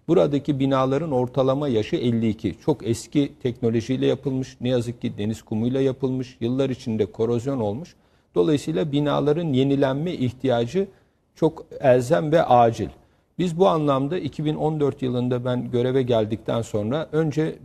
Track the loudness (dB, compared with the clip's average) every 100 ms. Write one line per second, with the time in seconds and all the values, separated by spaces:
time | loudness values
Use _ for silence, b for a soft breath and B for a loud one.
0 | 2 4 4 2 -2 0 2 2 2 0
1 | 0 0 0 2 2 2 0 0 0 0
2 | 0 2 0 0 -4 -2 -2 -2 -2 -4
3 | -2 -2 -2 -4 -6 -2 0 0 -2 0
4 | 0 0 -2 -4 -6 -6 -2 -2 -2 -6
5 | -8 -4 -6 -6 -6 -2 0 0 0 0
6 | -2 -4 -6 -6 -4 0 -2 -4 -4 -2
7 | -2 0 0 0 -2 -2 -2 -4 -10 _
8 | _ _ _ 0 2 2 0 -2 0 0
9 | 0 2 2 0 2 2 2 2 0 0
10 | -4 -2 -4 -2 0 0 0 -2 -4 b
11 | b b _ -2 0 0 -12 0 4 4
12 | 4 0 2 2 6 6 6 2 -6 -10
13 | _ _ _ -4 -4 2 2 2 2 0
14 | 0 -4 -6 -6 -4 -2 -2 0 -2 -2
15 | -4 -2 -2 -2 -2 -4 -2 -2 0 0
16 | 2 0 0 -4 -4 -4 -4 -4 -2 -4
17 | -2 -2 0 0 -2 -4